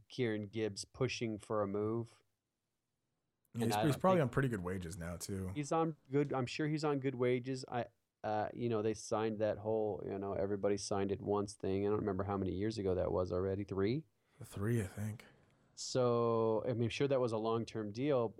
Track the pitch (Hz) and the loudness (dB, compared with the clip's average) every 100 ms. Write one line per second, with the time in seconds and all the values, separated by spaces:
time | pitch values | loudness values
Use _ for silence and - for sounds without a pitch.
0 | - - 120 107 104 110 107 98 - - | -8 0 0 0 -2 -2 -2 -2 -8 -2
1 | 127 - 117 104 - 110 101 104 107 117 | -2 0 -4 -4 -2 0 2 0 0 -2
2 | 117 - _ _ _ _ _ _ _ _ | -4 -12 _ _ _ _ _ _ _ _
3 | _ _ _ _ _ 117 117 104 147 135 | _ _ _ _ _ -2 0 2 2 2
4 | 185 185 127 143 135 107 87 95 87 82 | 4 4 2 2 0 0 -2 -4 -6 -8
5 | 82 85 - 98 92 101 143 165 165 156 | -8 -8 -6 -6 -4 -6 -2 0 0 -4
6 | - 139 147 131 123 - 156 156 151 139 | -2 0 0 0 -2 -2 -2 0 0 0
7 | 131 127 123 127 127 131 135 120 - _ | 0 2 2 2 -2 -6 -4 -4 -4 _
8 | _ _ 107 107 104 - 120 110 110 107 | _ _ -2 0 -2 -2 0 2 0 -2
9 | - 110 113 104 107 104 107 110 107 92 | -2 0 0 2 0 0 0 0 0 -2
10 | - 98 98 98 98 101 101 101 - 101 | -4 -4 -2 0 0 2 2 2 0 2
11 | 98 95 101 101 101 - 95 98 101 104 | 2 0 2 2 0 -2 0 2 2 2
12 | 104 95 98 98 95 90 107 110 95 90 | 0 0 0 0 0 0 -2 0 0 2
13 | 85 90 92 90 95 95 101 95 98 139 | 2 0 0 0 0 -2 -2 0 2 0
14 | - _ _ - - - 104 120 95 - | -4 _ _ -20 -12 -4 0 0 -2 -4
15 | 107 107 - - _ _ _ - - 131 | -6 -8 -14 -20 _ _ _ -12 -2 2
16 | 123 120 117 113 113 110 - 117 117 - | 4 4 2 2 2 2 0 0 0 2
17 | 143 135 123 110 113 113 113 113 107 107 | 2 2 2 0 0 0 -2 -4 -6 -2
18 | 143 131 113 | 2 2 2